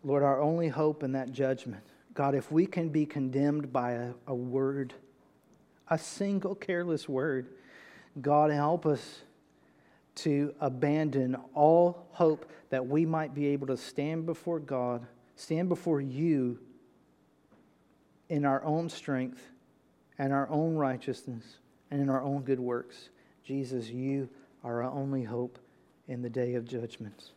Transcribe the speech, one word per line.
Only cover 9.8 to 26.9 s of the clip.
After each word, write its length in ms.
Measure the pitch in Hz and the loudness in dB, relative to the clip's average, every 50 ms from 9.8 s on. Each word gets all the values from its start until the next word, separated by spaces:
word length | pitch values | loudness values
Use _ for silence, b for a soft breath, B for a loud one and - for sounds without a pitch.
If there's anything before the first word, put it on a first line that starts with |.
| b b b b b b _ | b b b b b b _
to 380 | - - 160 143 143 143 147 - - | -4 0 2 2 2 2 0 -2 -2
abandon 760 | 156 135 131 123 151 143 147 156 156 151 139 139 131 127 131 127 - - - | -4 -2 0 0 2 2 2 2 2 2 2 2 0 0 -2 -4 -6 -8 2
all 520 | 151 147 156 165 170 175 175 175 175 - - | 6 8 8 10 8 8 6 4 -2 -14 -20
hope 380 | - - 175 160 156 - - B B B B B | 2 4 4 4 4 2 -4 B B B B B
that 160 | 139 131 127 | -4 -2 -2
we 180 | 127 143 156 165 | 2 2 2 2
might 300 | 160 160 160 156 143 143 | 2 2 -2 -2 -4 -4
be 120 | 143 143 | -2 0
able 200 | 143 143 139 139 131 | 0 0 0 0 -2
to 80 | 131 | -4
stand 500 | 120 - - - - 143 151 160 165 160 | -4 -4 -8 -6 -4 -2 -2 -2 -2 -2
before 340 | 170 160 - - 175 170 160 | -4 -6 -4 -4 -4 -4 -4
God, 460 | 147 135 139 127 123 123 123 120 120 - - b b b b | -4 -4 -2 -2 0 0 -2 -4 -6 -12 -20 b b b b
stand 320 | - - - 160 160 180 185 | -20 -6 -4 -2 0 2 0
before 320 | 180 170 - 170 160 143 | 0 0 0 0 0 0
you 580 | 139 135 127 139 160 170 156 139 127 123 123 - - - - - - - _ _ _ _ _ _ _ _ _ _ _ _ - _ _ _ _ _ _ _ _ _ _ _ _ _ _ _ | 0 -2 -2 0 2 2 4 4 2 0 -2 -4 -12 -20 -20 -20 -20 -20 _ _ _ _ _ _ _ _ _ _ _ _ -20 _ _ _ _ _ _ _ _ _ _ _ _ _ _ _
in 160 | 165 147 143 | -2 2 2
our 200 | 139 135 135 - | 2 2 2 0
own 240 | 156 151 165 170 160 | 0 0 0 -2 -4
strength 520 | - - - - 139 127 127 127 - - - - - _ _ _ _ _ _ _ _ _ _ _ _ - | -8 -10 -6 -4 -2 -2 -2 -6 -8 -14 -20 -20 -20 _ _ _ _ _ _ _ _ _ _ _ _ -4
and 140 | 139 135 | -2 0
our 160 | 139 139 139 110 | 2 0 0 0
own 240 | 151 147 160 165 160 | 0 0 0 0 0
righteousness 720 | 156 143 135 131 123 - - 123 - - - 120 113 - - - - _ _ _ _ _ _ | 0 0 0 0 -2 -4 -6 -8 -6 -8 -10 -10 -10 -12 -18 -20 -20 _ _ _ _ _ _
and 100 | 147 143 | -2 0
in 80 | 139 139 | 0 2
our 140 | 131 131 | 0 0
own 200 | 131 139 139 143 | 0 0 -2 -2
good 180 | 131 135 135 127 | 0 0 0 0
works. 500 | 123 123 120 120 - - - - - - b b b b b b _ | 0 -2 -2 -4 -4 -8 -18 -20 -20 -20 b b b b b b _
Jesus, 440 | - 135 139 135 123 131 123 113 113 | -6 -6 -6 -4 -4 -4 -6 -6 -6
you 400 | 117 127 131 135 139 139 135 123 B B B B B B | -6 -4 -4 -2 -2 -2 -4 -6 B B B B B B
are 200 | - 117 117 117 | -8 -6 -4 -2
our 80 | 120 127 | -2 -2
only 340 | 135 143 139 139 139 135 123 | -4 -4 -4 -2 -2 -2 -2
hope 340 | 107 117 120 123 123 - - b b b b b b b b _ - | -2 -4 -4 -4 -6 -8 -16 b b b b b b b b _ -10
in 140 | 131 123 | -8 -6
the 80 | 123 120 | -6 -4
day 240 | 113 131 123 123 123 | -2 -2 -2 0 -2
of 100 | 123 117 | -4 -4
judgment. 680 | 117 127 120 117 113 | -4 -6 -6 -6 -8